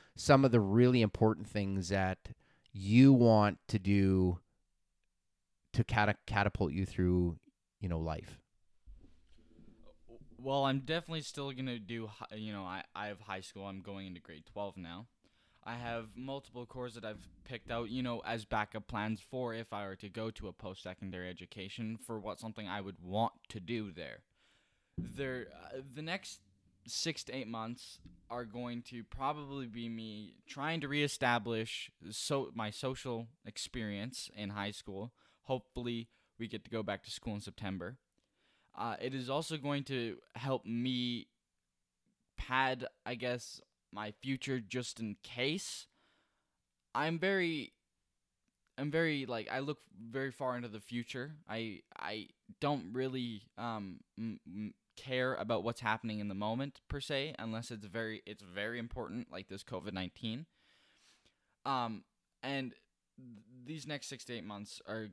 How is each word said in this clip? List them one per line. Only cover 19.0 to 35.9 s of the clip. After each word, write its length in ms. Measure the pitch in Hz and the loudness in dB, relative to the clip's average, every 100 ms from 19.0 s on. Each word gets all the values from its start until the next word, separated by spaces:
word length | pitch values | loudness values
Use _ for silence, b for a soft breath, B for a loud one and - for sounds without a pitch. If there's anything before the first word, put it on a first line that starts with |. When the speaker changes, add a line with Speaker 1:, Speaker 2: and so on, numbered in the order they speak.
| 107 107 | -2 -2
Speaker 2:
for 320 | - 131 120 | -4 -4 -4
if 180 | 113 113 | -4 -6
I 160 | 104 101 | -6 -6
were 80 | 95 | -8
to 140 | 101 | -10
go 200 | 110 92 | -6 -6
to 200 | - 101 | -6 -10
a 20 | |
post-secondary 800 | - 95 92 92 92 95 92 90 | -10 -10 -8 -10 -8 -8 -6 -8
education 680 | 87 90 104 98 - 110 110 | -10 -12 -10 -10 -6 -6 -6
for 220 | - 110 | -6 -6
what 180 | 104 90 | -6 -8
something 300 | 113 110 101 | -8 -8 -6
I 140 | 101 | -6
would 160 | 98 85 | -6 -10
want 300 | 87 101 113 - - | -2 2 2 0 -14
to 140 | 110 | -12
do 280 | 87 117 104 | -4 -4 -4
there. 340 | 82 71 50 _ _ _ _ _ _ _ - | -8 -10 -12 _ _ _ _ _ _ _ -8
There, 500 | 120 123 135 127 110 78 | -8 -4 -4 -4 -8 -14
uh, 220 | - 135 139 139 | -12 -12 -10 -8
the 60 | |
next 400 | 156 196 - - _ _ _ _ - | -6 -6 -6 -16 _ _ _ _ -8
six 380 | - 165 156 | -2 -2 -2
to 100 | - | -6
eight 140 | 131 110 | -6 -6
months 520 | 113 113 120 - - - - - | -4 -6 -6 -12 -18 -20 -20 -8
are 140 | 120 | -6
going 380 | 117 120 120 120 - | -6 -6 -6 -6 -8
to 160 | 120 110 | -12 -8
probably 600 | 127 135 151 139 139 123 | -2 0 0 -4 -6 -6
be 220 | 117 117 | -6 -6
me 460 | 113 110 107 101 - - | -6 -8 -10 -12 -18 -14
trying 360 | 143 147 165 | -4 -2 -2
to 80 | 143 | 0
reestablish 1000 | 147 143 - 127 120 110 113 110 - - _ 90 | 2 2 4 4 4 2 -2 -2 -6 -10 _ -10
so-, 400 | 110 - 139 123 | -6 0 0 0
my 160 | 113 107 | -4 -4
social 600 | - 131 127 131 117 117 - - | -2 -4 -4 -4 -6 -6 -14 -14
experience 840 | - - 123 107 101 117 - - 107 | -10 -8 -4 -4 -4 -6 -8 -10 -8
in 140 | 101 | -6
high 220 | 104 101 | -2 -4
school. 420 | 101 - 95 117 _ _ _ | -4 -10 -8 -8 _ _ _
Hopefully, 640 | - 127 - 127 120 | -4 -4 -4 -6 -4